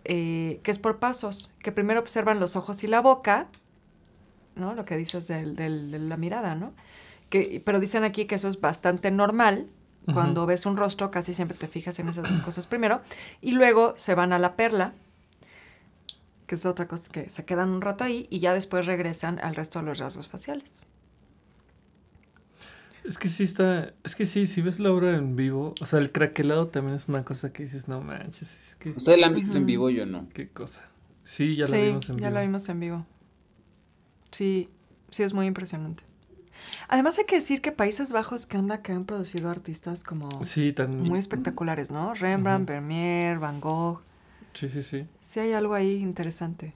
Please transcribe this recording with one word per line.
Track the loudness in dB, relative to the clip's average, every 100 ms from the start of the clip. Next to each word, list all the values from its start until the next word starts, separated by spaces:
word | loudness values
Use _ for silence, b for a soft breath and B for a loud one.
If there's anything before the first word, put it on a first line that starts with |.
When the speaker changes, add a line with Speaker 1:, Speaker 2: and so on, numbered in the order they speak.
Speaker 1:
eh, | -4 -2 0 -2 -4 -4
que | -4
es | 0
por | 0 0
pasos, | 0 -2 -6 -8 -12 _
que | -6
primero | -2 2 2
observan | 2 0 2 2
los | 2 -2
ojos | -4 -4
y | 2
la | 6
boca, | 6 6 4 2 2 -14 _ _ _ _ _ _ -20 _ _ -8
¿no? | -6 -6
Lo |
que | -4 -4
dices | -4 -6 -6
del, | -6 -6 -6
del, | -4 -4 -6
de | -8
la | -6 -4
mirada, | -4 -4 -4 -4
¿no? | -8 -14 b b b b b
Que... | 0 0 -2
pero | 0 2
dicen | 2 0
aquí | 0 -2 -2
que | -2
eso | -2
es | 0
bastante | 0 2 0 2 2
normal. | 4 4 6 4 4 -4 -16 _ _ 0
Speaker 2:
Ujú. |
Speaker 1:
Cuando | 2 4 2 2
ves | 2 2
un | 0
rostro, | 0 0 -2
casi | -2 -4
siempre | -4 -4 -4
te | -8
fijas | -8 -8 -6
en | -6
esas | -4 0
dos | 0
cosas | -2 -8 -4
primero. | 0 2 2 B B B B
Y | 0
luego | 6 8 8 6 2
se | 0
van | 2 4
a | 4
la | 2 4
perla, | 2 4 0 -2 -20 _ _ -20 b b b b b _ -18 -18 _ _ -8
que |
es | -4
la | -2
otra | -2 -6
cosa, | -8 -10
que | -10 -10
se | -12
quedan | -4 0 0
un | 0
rato | -2 -2
ahí | -2 -4 -4
y | 0
ya | 2
después | 2 0 -2 0
regresan | -2 -2 -4 -4 -4
al | -4 -6
resto | -6 -6
de | -6
los | -6
rasgos | -8 -10 -14
faciales. | -12 -10 -10 -12 -20 _ _ _ _ _ _ _ _ _ _ _ _ _ _ _ _ _ b b b b b
Speaker 2:
Es | -10 -4
que | -2
sí | 0
está, | 0 2 2 2 -2 -10
es | -8 -2
que | 0
sí, | 2 2
si | 2
ves | -2 2
la | 4
obra | 4 4 2
en | 0 0
vivo, | 0 0 -4 -6
o | 2
sea, | 2
el | 2
craquelado | 2 0 2 2 2 2
también | 0 -2 -4
es | -2
una | -4 -4
cosa | -8 -8
que | -10
dices, | -12 -10 -8
"No | -10
manches, | -8 -10 -12 -14 -18 -18 -20
es | -12
que" | -10
Speaker 3:
¿Ustedes | 0 10 10
la | 10
han | 6
visto | 2 2
en |
Speaker 1:
Ujú. | 2
Speaker 3:
vivo? | 4 2
Yo | 2 -2
no. | -6 -10
Speaker 2:
Qué | -12 -14
cosa. | -12 -14 -14 -20 _ _ _
Sí, | -12 -2 0 2
ya | 2
la | 4
Speaker 1:
Sí, |
Speaker 2:
vimos | 2 2 -4
en | -4
Speaker 1:
ya | -2
la | 0
Speaker 2:
vivo. | 0
Speaker 1:
vimos | -2 -4
en | -6
vivo. | -6 -8 -10 _ _ _ _ _ _ _ _ _ _ _ -16
Sí, | -2 0 0 -4 _ _ _ -14
sí | -2
es | -2
muy | 0 0
impresionante. | -2 -6 -8 -8 -10 -16 _ _ -20 -20 B B B B
Además | 4 4 4
hay | 4
que | 4
decir | 4 0
que | 0
Países | 0 0 0 0
Bajos, | 0 -2 -6 -4
¿qué | -2
onda? | -2 -2
Que | -4
han | -6 -4
producido | -6 -6 -4 -4
artistas | -6 -8 -10 -8 -10
como | -8 -8 -8 -8
Speaker 2:
Sí, | -4 0 0
tan | 2 -2 0
Speaker 1:
muy | 0 0
espectaculares, | -2 -4 -4 -4 -4 -4 -4
¿no? | -4 -4 -2
Rembrandt, | 0 2 2 2 0
Speaker 2:
Ujú. |
Speaker 1:
Vermeer, | -4 -4 -2 0 0 0 -2
Van | -4 -4
Gogh. | -2 0 -2 -4 -12 b b b -20
Speaker 2:
Sí, | -10 -6
sí, | -6
sí. | -6 -8 -8 _
Speaker 1:
Sí | -10 -4
hay | 0
algo | 0 0 2
ahí | 2 0
interesante | -2 -4 -6 -4 -6 -8 -12